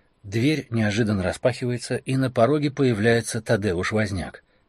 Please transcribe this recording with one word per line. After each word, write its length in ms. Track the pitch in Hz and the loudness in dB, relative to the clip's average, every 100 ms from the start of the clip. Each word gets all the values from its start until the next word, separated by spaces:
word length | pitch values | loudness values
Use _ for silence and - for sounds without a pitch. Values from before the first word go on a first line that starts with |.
| _ _ 101 | _ _ -6
Дверь 400 | 107 131 151 127 | 0 0 0 -2
неожиданно 520 | 113 107 101 107 104 | -2 0 2 0 0
распахивается, 720 | 90 - 127 120 123 120 - 123 | -2 -2 -2 -2 -4 -6 -4 -6
и 220 | - 131 | -2 -2
на 120 | 131 | 0
пороге 400 | 127 117 151 147 | 4 4 4 -2
появляется 720 | 139 135 107 110 117 110 113 | 0 0 2 2 2 0 -6
Тадеуш 520 | - 113 101 87 92 | 0 0 0 -2 -2
Возняк. 500 | 107 107 95 73 - _ _ | -2 -2 -4 -8 -12 _ _